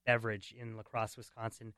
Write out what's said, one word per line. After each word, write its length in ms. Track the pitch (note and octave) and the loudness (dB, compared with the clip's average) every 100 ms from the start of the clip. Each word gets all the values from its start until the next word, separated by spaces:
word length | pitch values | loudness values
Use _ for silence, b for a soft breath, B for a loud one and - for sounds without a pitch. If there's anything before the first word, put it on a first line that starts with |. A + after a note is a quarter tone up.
| B2+ | 4
Beverage 480 | A#2+ A2+ G2+ - B2 | 6 4 0 -4 -10
in 200 | A#2 A2 | -8 -8
La 80 | |
Crosse, 320 | G#2+ A#2 A2 - | -4 0 0 -4
Wisconsin, 560 | - A#2 A2+ - A2+ | -14 -4 -4 -4 -12